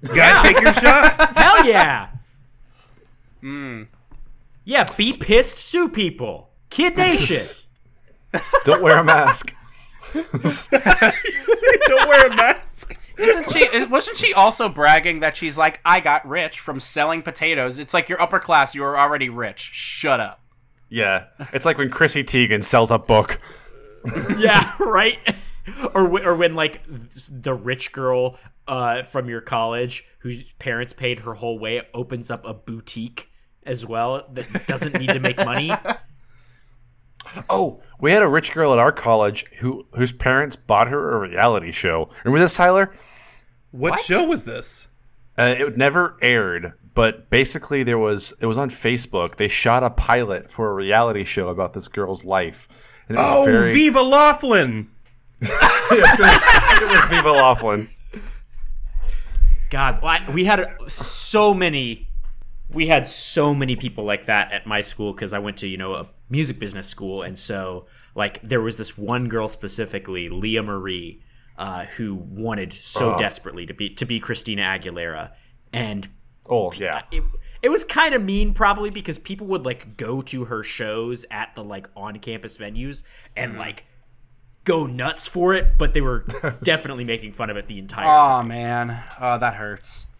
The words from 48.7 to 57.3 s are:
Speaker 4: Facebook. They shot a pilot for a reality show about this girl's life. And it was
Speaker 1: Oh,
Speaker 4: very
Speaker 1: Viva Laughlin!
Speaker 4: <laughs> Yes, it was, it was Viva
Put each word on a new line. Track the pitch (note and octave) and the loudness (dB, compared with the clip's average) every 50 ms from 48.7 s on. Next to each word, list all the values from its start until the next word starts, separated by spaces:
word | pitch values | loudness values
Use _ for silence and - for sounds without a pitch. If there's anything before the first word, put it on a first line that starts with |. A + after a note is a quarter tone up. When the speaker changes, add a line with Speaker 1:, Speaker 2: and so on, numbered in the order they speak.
Speaker 4:
Facebook. | B2 - - A2+ A#2+ A#2+ B2 - - G2 F2 E2+ - | -8 -4 -2 -2 -2 -2 -4 -6 -4 -4 -4 -4 -4
They | - G#2+ G2+ | -4 -4 -2
shot | - - - B2 A#2 B2 C3 | -2 0 2 2 2 2 2
a | A#2+ | 0
pilot | A#2+ - - - A#2 B2 B2 G#2 F#2+ - G2 - | -2 -2 2 2 2 2 2 -2 -6 -8 -8 -12
for | - - A2+ G#2+ | -8 -6 -6 -4
a | G2+ | -4
reality | G2 G2 F#2+ G2+ A2 A#2+ A#2 A2 G#2 G2 | -4 -2 2 4 4 4 2 0 -4 -6
show | - - - F#2 F2+ | -4 -4 -4 -4 -4
about | F2+ F2 F#2+ F2 - | -4 -4 -4 -6 -6
this | G2 F#2 | -10 -14
girl's | - _ - G2+ F#2 F#2+ F#2 - | -12 _ -6 -6 -6 -6 -10 -6
life. | F2+ F#2+ F#2+ F2+ E2 D#2 - - _ _ _ - - _ - _ _ | -2 -2 -2 -2 -2 -8 -14 -20 _ _ _ -20 -20 _ -20 _ _
And | A2 - | -2 0
it | |
was | - - | 2 4
Speaker 1:
Oh, | C#4+ C#4 C#4 | 4 4 6
Speaker 4:
very | C#4 B3+ A3+ - - - | 6 6 6 4 4 4
Speaker 1:
Viva | C#4+ D#4 D4+ A#3+ C4+ C4 | 4 4 6 4 4 4
Laughlin! | C4 C4+ C#4+ D4 D4 C#4+ D4 - C4 A3+ G3 D#3 B2+ A2+ A2 G#2+ - - - - _ _ - _ - _ - | 6 6 6 8 6 6 4 0 2 2 4 2 2 -2 -6 -8 -10 -14 -20 -20 _ _ -20 _ -20 _ -10
Speaker 4:
<laughs> | |
Yes, | - A2 - - - - - - - - | -8 -4 0 4 4 4 4 2 2 4
it | - A#3 F#3 G3+ G#3 - - | 4 8 8 8 8 8 8
was, | G4+ - - - B4 - - - - - - - | 8 8 6 8 6 6 6 6 6 4 4 4
it | - G3+ F#3+ | 4 4 4
was | - - | 4 4
Viva | E3+ E3+ F3+ D3+ | 2 2 4 4